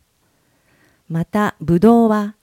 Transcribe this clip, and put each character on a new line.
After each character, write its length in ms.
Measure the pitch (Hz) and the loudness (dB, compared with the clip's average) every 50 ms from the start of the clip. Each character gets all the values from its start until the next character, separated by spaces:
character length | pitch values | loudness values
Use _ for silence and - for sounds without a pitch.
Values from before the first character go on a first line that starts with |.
| _ _ _ _ _ _ _ _ _ _ _ _ _ _ _ _ _ _ _ _ _ _ | _ _ _ _ _ _ _ _ _ _ _ _ _ _ _ _ _ _ _ _ _ _
ま 160 | 165 165 170 | -8 -8 -8
た、 300 | - - 208 208 190 - _ | -6 -4 -4 -4 -4 -6 _
ぶ 180 | 156 147 170 175 | -4 -2 0 2
ど 280 | 180 226 233 233 233 | 4 4 4 4 2
う 20 | 220 | 0
は 260 | 214 208 208 208 - _ | -2 -4 -6 -8 -12 _